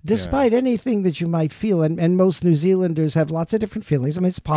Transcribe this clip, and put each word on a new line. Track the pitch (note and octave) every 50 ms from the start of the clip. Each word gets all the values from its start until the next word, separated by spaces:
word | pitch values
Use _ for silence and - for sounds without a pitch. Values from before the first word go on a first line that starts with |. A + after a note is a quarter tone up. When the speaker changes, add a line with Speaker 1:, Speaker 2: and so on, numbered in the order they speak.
| -
Speaker 1:
Despite | D#3 A3 G#3+ - - C4 C#4 C#4 A#3
anything | A3 B3 C4 B3+ A#3+ - - C4 A3+ G3+ F#3+
that | F3+ D3 -
you | E3+ E3
might | E3+ E3 D#3+ D3
feel, | - - - A3 F#3+ E3
and, | D#3 D#3 E3 F3
and | E3 E3+ F3+
most | F#3 F#3 F#3+ F3 - E3+
New | F3 D#3+
Zealanders | C#3+ D#3 F#3 F#3+ F#3 F#3 F3 D#3+ D#3+ D#3 D3+ -
have | E3 D#3 D3+
lots | D#3+ D#3+ E3 -
of | A3 G#3+
different | A3 G3+ - A3 G#3
feelings. | - D3 C3+ B2 C#3+ D3+ F3+
I |
mean, | F3+ F3+
it's | F3+
Speaker 2:
Sure. | - - D#3+ D#3